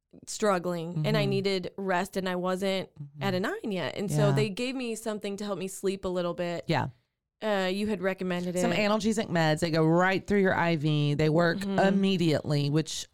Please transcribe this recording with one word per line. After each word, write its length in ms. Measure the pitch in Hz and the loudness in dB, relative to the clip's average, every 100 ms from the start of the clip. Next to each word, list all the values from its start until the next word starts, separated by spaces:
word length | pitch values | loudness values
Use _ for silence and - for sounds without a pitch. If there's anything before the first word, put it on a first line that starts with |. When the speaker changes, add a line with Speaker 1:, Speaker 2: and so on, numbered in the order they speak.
| _ - - | _ -20 -14
Speaker 1:
struggling 760 | - 214 180 180 175 165 170 156 | -2 0 2 0 -4 -4 -2 0
and 100 | - | 2
I 60 | |
Speaker 2:
Mm-hmm. 80 | 202 | 2
Speaker 1:
needed 400 | 196 196 190 180 - | 0 0 -2 -4 -6
rest 400 | 190 175 196 196 | -2 -2 -2 -4
and 120 | 185 | -4
I 80 | 180 | -2
wasn't 520 | 180 185 196 190 180 - 143 147 | -2 -2 -2 -2 -6 -12 -16 -6
at 140 | 196 | -2
a 40 | 185 | -2
Speaker 2:
Mm-hmm. 40 | |
Speaker 1:
nine 300 | 233 427 233 | -2 -4 -4
yet. 240 | 185 135 - | -4 -4 -4
And 140 | 196 | -2
so 180 | 151 202 | 2 4
Speaker 2:
Yeah. 40 | |
Speaker 1:
they 160 | - 208 | 4 0
gave 260 | 185 247 | -2 -6
me 200 | 262 240 | -4 -6
something 420 | 220 226 214 208 202 | -6 -6 -6 -6 -6
to 60 | |
help 140 | 208 180 | -6 -6
me 100 | 190 | -6
sleep 360 | - 190 190 | -4 -4 -4
a 40 | 185 | -4
little 260 | 180 175 | -4 -4
bit. 300 | 170 175 170 - | -4 -6 -6 -2
Speaker 2:
Yeah. 220 | 147 113 - _ _ _ _ | -2 -2 -8 _ _ _ _
Speaker 1:
Uh, 280 | 220 196 185 | -2 0 0
you 140 | 196 214 | -2 -2
had 160 | 190 | -2
recommended 560 | 190 190 185 180 180 180 | -2 -2 -2 -2 -2 0
Speaker 2:
Some 140 | 175 | 0
Speaker 1:
it. 40 | 175 | 2
Speaker 2:
analgesic 520 | 208 214 208 214 - | 2 2 0 0 0
meds. 300 | 170 156 156 | 2 2 2
They 100 | 170 | 2
go 140 | 160 160 | 2 4
right 400 | 170 185 190 - | 6 4 2 2
through 140 | 202 | 2
your 120 | 185 | 4
I 220 | - 170 165 | 2 2 2
V. 380 | 151 151 147 | 2 2 2
They 160 | 143 156 | 2 2
work 280 | 160 170 185 | 4 4 2
Speaker 1:
Mm-hmm. 180 | 196 190 | 0 2
Speaker 2:
immediately, 920 | 196 196 196 180 170 143 - 147 143 | 4 4 2 2 2 2 0 0 2
which 380 | 156 156 - - | 0 -2 -6 -2